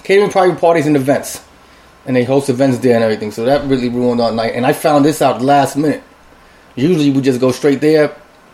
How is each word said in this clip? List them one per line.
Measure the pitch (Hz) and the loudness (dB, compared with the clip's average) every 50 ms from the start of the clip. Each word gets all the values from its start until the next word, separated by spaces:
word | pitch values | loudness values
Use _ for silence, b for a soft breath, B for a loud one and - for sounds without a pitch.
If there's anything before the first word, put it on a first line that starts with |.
| B | B
Catering | - 196 202 208 196 | 0 2 2 2 2
private | - 196 185 180 165 143 | 2 2 2 2 2 2
parties | - 170 170 165 139 | 2 2 2 2 2
and | 151 151 | 0 0
events. | 139 131 139 135 110 - - - - - - - b b b b b b b b b b | 0 0 0 -2 -2 -4 -8 -14 -16 -18 -20 -20 b b b b b b b b b b
And | 135 127 | -4 -2
they | 127 120 | -2 0
host | 117 135 139 135 - | 0 0 0 0 0
events | 127 120 139 135 123 117 | 0 0 0 0 0 0
there | 120 127 120 | 2 2 2
and | 113 113 | 2 2
everything. | 110 107 104 110 107 | 0 -2 -2 -6 -8
So | 104 - 113 | -8 -6 -2
that | 127 143 147 143 | 0 0 0 0
really | 139 135 127 123 120 | -2 -2 -2 -2 -4
ruined | 120 123 123 123 120 117 | -4 -2 -2 -2 0 0
our | 117 113 | 0 -2
night. | 110 113 110 113 - | -2 -2 -4 -4 -4
And | 123 131 | -2 -2
I | 143 151 | -2 -2
found | - - 160 151 147 139 | 0 0 0 2 2 2
this | 156 147 - 151 | 2 2 2 0
out | 131 117 110 | 0 0 0
last | 123 135 143 143 135 127 - | 0 2 2 2 2 0 -2
minute. | 139 156 151 131 - - - _ _ _ - - b b b b b b b b | -2 -2 -2 -4 -4 -8 -16 _ _ _ -20 -20 b b b b b b b b
Usually | - 127 170 185 156 147 143 | -2 0 0 2 2 2 2
we | 135 139 131 | 0 0 0
just | 139 127 120 | 0 0 0
go | 131 127 | 0 0
straight | 123 - - 147 139 123 | 0 0 0 0 0 2
there, | 139 151 156 151 151 139 - - - - _ _ _ - | 2 2 2 2 2 0 -2 -8 -20 -20 _ _ _ -20